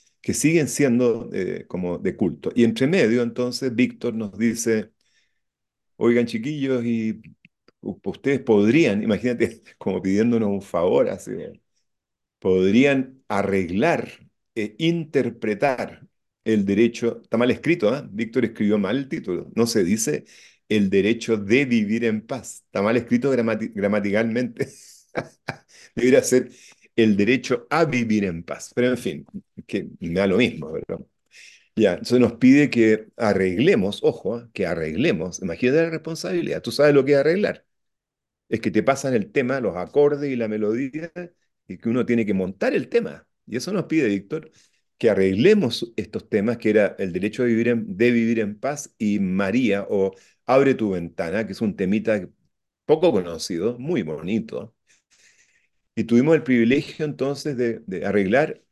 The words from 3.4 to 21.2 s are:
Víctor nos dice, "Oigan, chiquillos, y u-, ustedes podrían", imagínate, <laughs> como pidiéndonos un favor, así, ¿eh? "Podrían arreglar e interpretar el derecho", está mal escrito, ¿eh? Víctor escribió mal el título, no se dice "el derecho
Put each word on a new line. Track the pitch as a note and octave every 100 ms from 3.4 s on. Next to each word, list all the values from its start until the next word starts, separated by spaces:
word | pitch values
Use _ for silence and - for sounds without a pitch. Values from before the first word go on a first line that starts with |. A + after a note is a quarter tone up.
| B2 B2 C3
Víctor | A2+ B2 - A#2+
nos | A2 G#2 F#2+
dice, | A#2 A2 A#2 A2 G#2 _ _ _ _ _ _ _ _ _ _ -
"Oigan, | A#2 A#2+ A#2
chiquillos, | A2+ C3 D3+ C3+ B2+
y | A#2 A#2 A2 G#2 - _ _ _ _ _
u-, | G#2 -
ustedes | G2 - C#3 C#3
podrían", | - G#2 G#2+ D3+ C#3 G2+
imagínate, | G#2 G2 B2 A#2+ A2+ - -
<laughs> | -
como | - F#2
pidiéndonos | F#2 G2+ A#2 A#2 G#2
un | G2
favor, | - F2 F2+ C3+ G#2+
así, | F#2+ G#2+
¿eh? | G2 - - _ _ _ _ _ _ _ _
"Podrían | G2 F#2 F#2+ A2+ C#3+ C3+ B2+ - -
arreglar | G2+ G2 F#2+ E2+ F#2+ D#3+ C3 A#2 - - _ _
e | A2+ G#2+ -
interpretar | E3 E3+ D3+ C#3 A#2 A#2 G#2+ G2+ C#3+ B2 E2+ - - _ _ _
el | A#2 A2
derecho", | G2 G2+ A#2 - A#2 -
está | - A#2
mal | B2
escrito, | A#2 D3+ E3+ G#2 C#3
¿eh? | -
Víctor | G2 A#2 C3 A2+
escribió | - G#2 G#2
mal | G2 C3
el | C3+
título, | E3 - F2 -
no | - A#2
se | A2+
dice | F2 A2 - D2 - - - _ -
"el | G#2+ F#2+
derecho | G2 G2 A#2